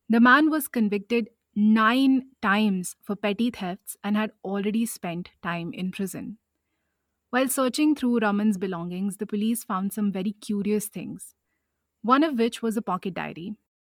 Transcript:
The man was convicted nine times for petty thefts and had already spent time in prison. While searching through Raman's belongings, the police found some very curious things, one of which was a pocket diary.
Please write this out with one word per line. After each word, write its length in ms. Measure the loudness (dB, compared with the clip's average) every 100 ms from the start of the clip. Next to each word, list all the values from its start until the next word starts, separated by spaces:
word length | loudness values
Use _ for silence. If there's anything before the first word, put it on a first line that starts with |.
| 0
The 100 | 6
man 300 | 8 8 6
was 180 | 2 -2
convicted 600 | 0 0 0 -2 -2 -2 _ _ 2
nine 720 | 4 6 4 4 4 4 0 _
times 540 | 0 2 2 0 -4 -10
for 140 | -8 -4
petty 340 | -2 0 -2
thefts 460 | -2 -8 -8 -12 -10
and 120 | -2 -2
had 140 | -2 -6
already 420 | -6 -4 -2 -2 -2
spent 460 | -6 -8 -8 -10 _
time 320 | -8 -6 -6
in 180 | -8 -8
prison. 460 | -6 -8 -8 -12 -14 _ _ _ _ _ _ _ _ _
While 180 | -2 0
searching 480 | 0 0 2 2 2
through 240 | 2 2
Raman's 380 | 2 2 2 0
belongings, 600 | -2 -4 -6 -4 -6 -6
the 80 | -6
police 380 | -2 -2 -2
found 300 | -4 -2 -2
some 180 | -2 -2
very 220 | -2 -4
curious 540 | -6 -6 -4 0 -2 -2
things, 440 | -10 -10 -12 -16 _ _ _ _ _ _ _
one 240 | 2 2 2
of 120 | 2
which 240 | -2 -2
was 140 | -4 -4
a 60 |
pocket 320 | -4 -6 -6
diary. 420 | -8 -10 -10 -12 -14 _ _ _